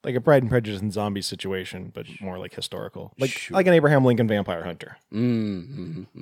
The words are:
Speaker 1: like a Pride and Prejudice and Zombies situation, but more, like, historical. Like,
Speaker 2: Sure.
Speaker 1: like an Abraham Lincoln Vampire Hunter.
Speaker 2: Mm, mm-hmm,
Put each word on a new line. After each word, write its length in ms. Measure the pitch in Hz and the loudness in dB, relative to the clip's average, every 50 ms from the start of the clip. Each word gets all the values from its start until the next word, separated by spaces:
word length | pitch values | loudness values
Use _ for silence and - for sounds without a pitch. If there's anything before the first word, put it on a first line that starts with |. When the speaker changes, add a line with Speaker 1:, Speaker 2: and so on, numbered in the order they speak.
| - | -6
Speaker 1:
like 100 | - 127 | -2 -4
a 60 | 127 | 0
Pride 240 | 113 165 147 135 127 | 4 6 6 6 6
and 60 | 110 | 4
Prejudice 300 | 127 123 110 107 104 95 | 0 0 0 0 -6 -4
and 120 | 104 107 | -4 -4
Zombies 340 | 90 107 104 104 98 98 92 | -2 -2 -4 -2 -4 -4 -6
situation, 640 | - 98 90 - 95 98 92 92 - - 92 92 - | -8 -10 -8 -6 -6 -4 -6 -6 -8 -10 -12 -14 -12
but 140 | - - - - - - | -14 -14 -14 -14 -14 -12
more, 180 | 104 95 92 92 | -10 -10 -10 -10
like, 160 | 95 92 - | -12 -12 -12
historical. 580 | - - - - - 107 101 _ 98 101 104 _ - | -12 -10 -10 -10 -10 -10 -10 _ -14 -16 -16 _ -6
Like, 120 | 131 135 | -4 -4
Speaker 2:
Sure. 260 | - - - - - | -4 -8 -10 -2 0
Speaker 1:
like 100 | 196 180 | 2 6
an 80 | 185 175 | 6 6
Abraham 300 | 165 143 147 151 135 131 | 8 8 6 6 6 6
Lincoln 240 | 127 120 113 117 107 | 6 6 6 4 2
Vampire 340 | 107 101 95 - 90 82 | 2 0 0 -2 -4 -6
Hunter. 340 | 82 90 82 - - - - _ _ _ | -6 -8 -10 -10 -14 -18 -18 _ _ _
Speaker 2:
Mm, 640 | - 107 120 123 120 113 110 104 98 90 82 - 69 | -4 -2 0 0 0 0 -2 -4 -4 -6 -8 -12 -12
mm-hmm, 260 | 76 90 87 80 87 98 _ _ - | -12 -10 -10 -10 -12 -14 _ _ -16